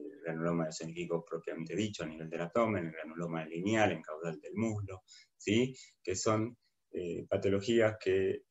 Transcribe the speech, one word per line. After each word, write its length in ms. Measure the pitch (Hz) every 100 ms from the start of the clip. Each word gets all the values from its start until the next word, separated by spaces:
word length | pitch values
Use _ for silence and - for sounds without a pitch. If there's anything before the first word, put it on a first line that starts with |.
| 73 - 82
granuloma 400 | 80 82 85 80
eosinofílico 580 | - 80 85 87 82
propiamente 500 | - 82 - 80 82
dicho 300 | 87 107 104
a 40 | 80
nivel 220 | 80 80
del 120 | 82
abdomen, 460 | 85 117 110 101 82
el 40 |
granuloma 540 | 80 78 82 85 82 80
lineal 480 | 82 98 110 101
en 80 | 82
caudal 400 | 78 78 82 78
del 140 | - 98
muslo, 480 | 113 107 95 95 - - - -
¿sí? 360 | - 110 131 135 - _
Que 140 | - 95
son, 400 | 113 107 113 127 _ _ _
eh, 340 | 92 87 87 -
patologías 640 | 98 98 98 110 117 110 107
que, 460 | 95 95 95 - -